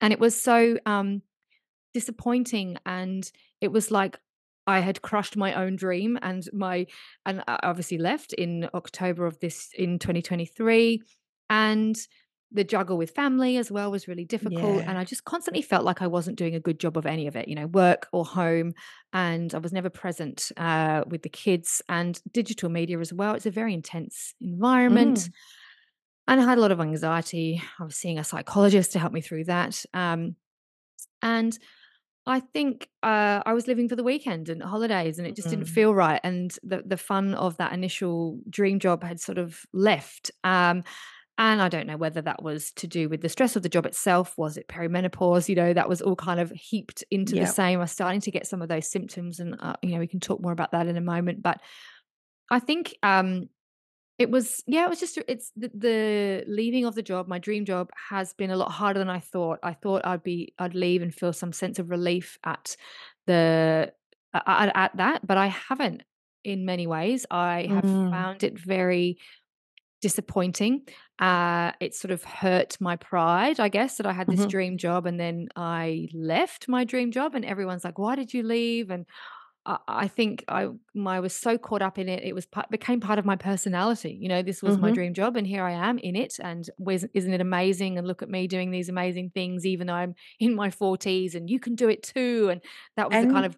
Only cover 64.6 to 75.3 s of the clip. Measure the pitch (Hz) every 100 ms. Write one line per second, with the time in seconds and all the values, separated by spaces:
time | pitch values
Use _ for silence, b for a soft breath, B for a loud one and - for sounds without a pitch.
64.6 | 208 196 190 185 196 320 196 190 196 190
65.6 | - 165 240 - - _ _ _ 202 190
66.6 | 185 180 170 160 180 254 - 175 175 175
67.6 | 180 196 196 190 190 180 185 196 202 -
68.6 | 180 190 180 180 175 175 B B B _
69.6 | _ _ _ _ 202 - - 196 180 175
70.6 | 208 277 B B B - 185 180 175 170
71.6 | 170 - 175 - 185 180 - - 190 185
72.6 | - - 180 170 - 180 165 175 254 311
73.6 | 208 202 262 - 202 180 185 185 202 196
74.6 | 180 180 175 180 175 175 170